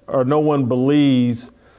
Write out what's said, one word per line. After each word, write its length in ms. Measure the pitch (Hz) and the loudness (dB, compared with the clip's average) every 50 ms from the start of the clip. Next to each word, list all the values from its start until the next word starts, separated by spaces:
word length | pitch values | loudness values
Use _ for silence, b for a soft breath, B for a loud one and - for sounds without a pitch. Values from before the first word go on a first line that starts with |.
| - - | -10 -4
or 160 | - 135 127 | -2 -2 0
no 160 | 131 147 151 | 0 0 0
one 260 | 151 151 147 139 131 | 0 0 0 0 -2
believes 880 | 117 127 123 127 139 147 147 143 139 131 123 123 120 117 117 - - b b b b b | -2 -2 0 0 2 2 2 2 2 2 2 0 0 -4 -6 -10 -16 b b b b b